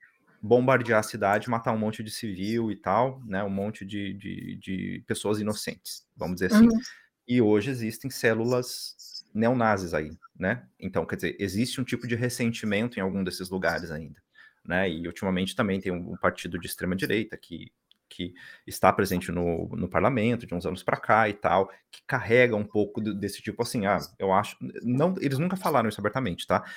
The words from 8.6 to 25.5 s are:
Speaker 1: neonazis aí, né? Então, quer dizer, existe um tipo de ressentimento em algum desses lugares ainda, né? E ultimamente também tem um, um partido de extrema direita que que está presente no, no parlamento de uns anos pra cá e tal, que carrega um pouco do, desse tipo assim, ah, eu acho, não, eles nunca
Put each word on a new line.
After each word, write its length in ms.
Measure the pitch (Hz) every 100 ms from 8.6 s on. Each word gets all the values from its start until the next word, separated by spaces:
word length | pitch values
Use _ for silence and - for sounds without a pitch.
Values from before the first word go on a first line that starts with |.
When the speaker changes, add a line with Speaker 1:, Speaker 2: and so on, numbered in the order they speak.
| 123 - - - - - -
Speaker 1:
neonazis 600 | 107 113 127 113 101 90
aí, 180 | 80 76 80 - -
né? 260 | 90 123 - _
Então, 260 | 95 95 160
quer 120 | 98
dizer, 180 | 87 -
existe 420 | 98 98 127 -
um 20 |
tipo 240 | 123 120 113
de 80 | 113
ressentimento 840 | 123 - 117 113 110 101 120 107
em 40 |
algum 200 | 95 98
desses 280 | 92 - 92
lugares 420 | 95 85 85 82
ainda, 300 | 78 71 73 _ _ - _
né? 260 | - 90 95
E 160 | 80 85
ultimamente 460 | - 98 92 95
também 280 | - 107 95
tem 100 | 95
um, 220 | 87 87
um 40 | 87
partido 400 | 92 - 90 87
de 100 | -
extrema 280 | - 90 98
direita 400 | - 104 104 -
que 340 | - 85 - _ _ _ _
que 240 | - 90 - - - -
está 260 | - 95
presente 380 | 98 190 90 -
no, 360 | 87 87 85 87
no 200 | 85 90
parlamento 560 | 85 101 123 113 117 -
de 60 | 87
uns 100 | 87
anos 180 | 92
pra 140 | - -
cá 300 | - 110 107
e 40 |
tal, 360 | 101 92 92 98 - _
que 100 | - -
carrega 480 | 127 95 120 123 107
um 80 | 104
pouco 360 | 107 101 -
do, 120 | 107
desse 280 | 101 98 -
tipo 200 | - -
assim, 240 | 120 127 98
ah, 140 | 98 - -
eu 140 | 95
acho, 220 | 95 107 - 127 -
não, 300 | 120 127 175 185
eles 180 | 139 135
nunca 160 | 180